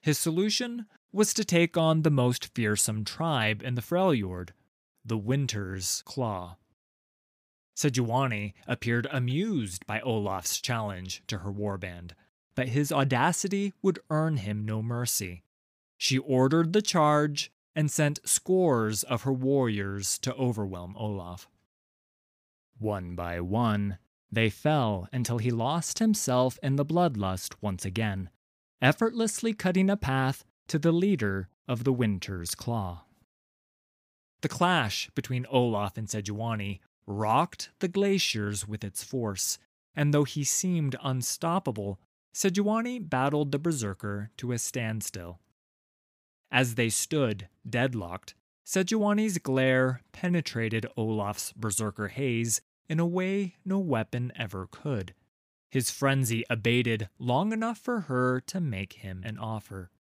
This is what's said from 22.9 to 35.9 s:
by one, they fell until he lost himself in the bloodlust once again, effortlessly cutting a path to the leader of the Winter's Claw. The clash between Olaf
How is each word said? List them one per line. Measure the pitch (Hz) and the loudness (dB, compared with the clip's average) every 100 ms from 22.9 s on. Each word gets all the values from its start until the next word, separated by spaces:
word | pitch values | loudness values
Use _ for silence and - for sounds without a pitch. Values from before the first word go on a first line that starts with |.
| 104 87 87 | -2 -4 -6
by | 87 87 | -6 -4
one, | 90 107 120 104 101 92 _ _ _ | -2 2 2 2 0 -4 _ _ _
they | - 113 | 0 0
fell | - 151 151 117 98 92 | 0 0 2 2 0 -4
until | 127 120 120 | -4 -2 0
he | 113 | 0
lost | 117 117 165 - - | 0 0 -2 -2 0
himself | 220 208 - 123 127 - | 2 2 2 4 4 2
in | 139 139 | -2 0
the | 143 | 2
bloodlust | 165 175 117 95 95 - - | 4 4 2 -2 -2 -6 -6
once | 107 92 98 | -4 -4 -4
again, | 95 110 95 92 _ _ _ _ _ | -2 0 -2 -6 _ _ _ _ _
effortlessly | 127 156 226 240 226 - 226 | 4 4 2 2 -2 0 -2
cutting | 214 190 185 190 | 0 2 4 4
a | 202 | 2
path | - 135 131 139 - _ _ | 0 2 2 -2 -10 _ _
to | 160 | 2
the | 160 | 4
leader | 165 196 180 104 98 92 _ - | 4 4 2 2 -2 -4 _ -6
of | 120 | -2
the | 120 | 2
Winter's | 127 117 98 - 95 85 - | 2 2 0 -4 -8 -6 -6
Claw. | - 117 92 87 - _ _ _ _ _ _ _ _ _ _ _ _ _ | -4 -4 -4 -8 -14 _ _ _ _ _ _ _ _ _ _ _ _ _
The | 143 | -6
clash | - 175 175 113 - - | 2 4 4 2 -2 -4
between | - - 123 123 | -6 -2 -4 2
Olaf | 131 123 107 101 | 4 4 2 -2